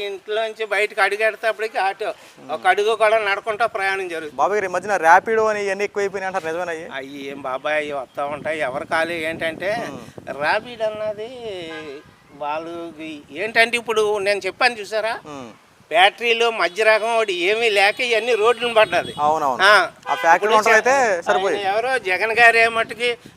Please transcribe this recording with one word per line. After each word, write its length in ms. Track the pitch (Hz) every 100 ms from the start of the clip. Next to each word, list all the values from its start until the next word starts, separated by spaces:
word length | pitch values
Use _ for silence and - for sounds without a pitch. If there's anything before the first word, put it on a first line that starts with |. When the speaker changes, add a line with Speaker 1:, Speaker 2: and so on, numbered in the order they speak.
| 202
Speaker 1:
ఇంట్లో 360 | 190 208 214
నుంచి 240 | 220 214 220
బయటకు 360 | 196 208 214
అడుగెడతాప్పటికి 760 | 196 208 220 202 226 214 220 240
ఆటో, 360 | 190 196 202 - - -
Speaker 2:
ఉమ్. 120 | 135
Speaker 1:
ఒక 160 | 151 190
అడుగు 280 | 190 208 220
కూడా 220 | 214 220
నడకుండా 480 | 202 196 226 208 226
ప్రయాణం 420 | 220 196 190 185
జరుగుతుంది. 280 | 160 151 131
Speaker 2:
బాబాయ్ 220 | 160 208
గారు, 140 | 190
ఈ 20 |
మధ్యన 240 | 180 196 190
ర్యాపిడో 480 | 160 180 196 220 220
అని 200 | 208 202
ఇవన్నీ 180 | 190
ఎక్కువైపోయినాయి 520 | 202 202 196 190 190 185
అంటారు, 100 | 160
నిజమేనా 260 | 165 175
అయ్యి? 180 | 160 165
Speaker 1:
అయ్యి 360 | 135 135 143 139
ఏం 120 | 143
బాబాయ్, 340 | 135 131 147 151
అవి 160 | 147
వస్తా 340 | 143 123 - 143
ఉంటాయి, 340 | 147 139 156
ఎవరు 240 | 135 135
ఖాళీ 320 | 156 165 165 170
ఏంటంటే 720 | 156 160 165 160 175 226 175
Speaker 2:
ఉమ్. 100 | 131 113 - - 135
Speaker 1:
ర్యాపిడ్ 400 | 151 202 240 233
అన్నది 600 | 220 214 214 208 226 254 233 185 165 160 156 139 - _ _
వాళ్ళకి 920 | 143 143 156 165 170 170 156 160 151 -
ఏంటంటే 460 | 139 214 233 226 233
ఇప్పుడు 400 | 233 220 208 208
నేను 240 | 196 202 185
చెప్పాను 280 | 175 254
చూసారా, 460 | 233 196 214 214 262 151
Speaker 2:
ఉమ్. 460 | 143 120 98 _ _ -
Speaker 1:
ఫ్యాక్టరీలో 600 | 156 196 202 233 233 233
మధ్య 320 | 220 175 180
రకం 340 | 220 214 220 233
వాడు 140 | 214
ఏమీ 380 | 175 175 220 233
లేక 320 | 202 196 214
ఇవన్నీ 340 | 247 226 208 220
రోడ్డున 380 | 220 233 240
పడ్డది. 400 | 220 208 175 123 131
Speaker 2:
అవునవును. 440 | 147 156 143 123
Speaker 1:
ఆ. 260 | 190 208 160 - -
Speaker 2:
ఆ 60 | 143
ఫ్యాక్టరీ 200 | 165 180
Speaker 1:
ఇప్పుడు 180 | 208
Speaker 2:
వంటలు 200 | 220 214
అయితే 460 | 220 226 277 240 175
Speaker 1:
చ-, 40 |
Speaker 2:
సరిపోయి. 340 | 165 185 196 185
Speaker 1:
ఆయన 100 | 190
ఎవరో 320 | 208 247 254
జగన్ 320 | 185 180 220
గారు 260 | 220 233 233
ఏ 100 | 226
మట్టుకి, 500 | 226 226 220 240 233 -